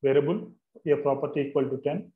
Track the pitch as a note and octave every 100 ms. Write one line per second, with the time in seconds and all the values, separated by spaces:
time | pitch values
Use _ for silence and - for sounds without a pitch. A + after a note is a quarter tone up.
0 | C#3 C3+ C#3+ G3+ - - _ - D#3+ C#3+
1 | C#3+ C3 C3+ D3 C#3 C#3+ C3 C3 C#3+ D#3+
2 | -